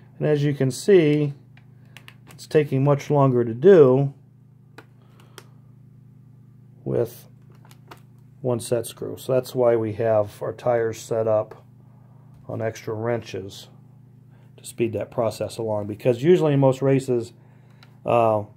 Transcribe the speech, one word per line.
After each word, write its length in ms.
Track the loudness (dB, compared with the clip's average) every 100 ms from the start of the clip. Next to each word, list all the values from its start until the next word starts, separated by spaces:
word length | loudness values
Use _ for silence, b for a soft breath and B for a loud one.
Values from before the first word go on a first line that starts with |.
| b -4
And 80 | -2
as 180 | 0
you 100 | 0
can 160 | 0 -2
see, 640 | -2 4 4 4 2 -2 -6 -16 -20 -20 -20 B B -20 -20 -20
it's 160 | -20 -2
taking 380 | 0 0 0
much 260 | 0 0 0
longer 340 | 2 2 2
to 80 | -2
do 640 | 2 6 8 8 6 0 -4 -20 _ _ _ -20 -20 -20 b b b b b b b b b -20 -20 -20 -20 -20 -20 -20 -20 -20 -14
with 440 | -6 -4 -4 -8 -20 -20 -20 -20 -20 -20 -20 -20 -20 -20 -20 -10
one 200 | -4 -4
set 260 | -2 -4 -4
screw. 300 | -12 -12 -10
So 140 | -4
that's 220 | -2 -2
why 220 | 0 2 2
we 180 | 0
have 460 | -2 0 0 0 -6
our 120 | -12
tires 460 | -6 -2 -2 -2 -6
set 280 | -6 -4 0
up 360 | 0 -2 -10 -20 -20 -20 b b b b b -12
on 140 | -8
extra 320 | -8 -8 -10
wrenches 760 | -8 -4 -6 -6 -12 -12 -16 -20 -20 -20 -20 -20 -20 -20 b b b
to 80 |
speed 280 | -14 -6 -4
that 180 | -4 -8
process 480 | -4 -4 -4 -8 -8
along. 300 | -6 -6 -6
Because 340 | -4 -2 0
usually 320 | 4 4 4
in 60 | 2
most 200 | 2 2
races, 520 | 2 0 0 -2 -4 -14 b b b b b b 0
uh, 380 | 2 2 0 -4